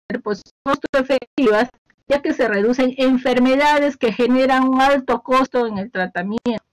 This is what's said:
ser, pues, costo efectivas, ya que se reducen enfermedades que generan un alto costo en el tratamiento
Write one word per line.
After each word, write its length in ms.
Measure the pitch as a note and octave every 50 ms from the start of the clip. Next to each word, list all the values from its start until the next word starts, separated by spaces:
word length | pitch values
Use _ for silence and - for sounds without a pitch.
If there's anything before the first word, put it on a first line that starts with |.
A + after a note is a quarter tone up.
| _ -
ser, 120 | G#3+ B3 -
pues, 200 | G#3+ G#3 G3 - - _ _ _
costo 220 | C#4 C#4+ C#4+ - - -
efectivas, 760 | C#4 C4 C4 C#4 B3+ - - _ - C#4 A3 G#3+ G#3+ A#3+ B3 - _ _ _ _ _ _
ya 160 | - C4+ C#4+ C#4
que 120 | - D4
se 140 | - C4 A3+
reducen 460 | G#3 G3 G3+ A3+ B3 B3 C4 B3+ B3+
enfermedades 1000 | C4+ C4+ C4 C4 B3 - - B3 B3+ B3 B3+ C4 C#4 D4 D4 D4 D4 C#4+ C#4+ C4+
que 160 | - - A#3 G3+
generan 560 | - B3 A#3 B3 B3+ C4 C4 C4 C4 C4 C4
un 120 | C4 C4
alto 420 | C4+ C4+ C#4 C#4+ C4+ - A#3+ A#3+ -
costo 440 | - B3+ C4 C4 C4 - B3+ A#3+
en 120 | A3+ G#3+ G3
el 120 | F#3+ A#3+
tratamiento 720 | - F#3+ F#3 F#3 - F3 F3+ G3 G#3 A#3 - B3 A#3 G3 - _